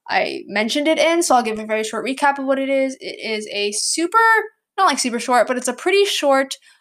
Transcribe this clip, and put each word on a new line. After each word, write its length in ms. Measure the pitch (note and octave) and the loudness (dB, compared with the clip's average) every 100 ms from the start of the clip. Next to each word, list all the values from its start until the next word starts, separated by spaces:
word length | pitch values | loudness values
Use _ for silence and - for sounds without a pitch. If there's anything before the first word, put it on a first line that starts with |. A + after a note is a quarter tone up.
| - | -4
I 340 | F#3+ G#2+ C2+ - | -2 -2 -4 -6
mentioned 420 | G#3 A3+ D4 D4 | -4 -2 0 2
it 100 | D#4+ | 2
in, 240 | D4+ E4+ | 2 2
so 140 | E4 B3+ | 2 2
I'll 60 | |
give 160 | A3 G#3+ | 2 -4
a 60 | |
very 200 | G#3+ A3 | -4 -4
short 200 | G#3+ A3+ | -4 -6
recap 340 | G#3+ C4+ D4 C#4 | -6 0 0 0
of 60 | |
what 140 | C4+ C4+ | 0 -2
it 100 | C4+ | 0
is. 300 | C#4 C4+ C4 | 0 0 -4
It 180 | - - | -12 -10
is 300 | A3 G#3+ G#3+ | -6 -6 -6
a 220 | G3+ G#3 | -4 -2
super, 460 | G3+ - - E4+ A4+ A4+ A4 G#4+ _ _ - | -2 -4 -2 0 4 4 4 0 _ _ 0
not, 100 | F#4 | 2
like, 120 | C4+ | 2
super 200 | B3+ A3+ | -2 -4
short, 280 | A#3 B3 G#3+ | 2 2 2
but 100 | B3 | 0
it's 120 | B3 | -4
a 60 | |
pretty 300 | B3 F4+ G4 | -4 0 2
short, 520 | G4+ - C#4+ C4+ C4+ - _ _ | 2 2 2 2 2 -6 _ _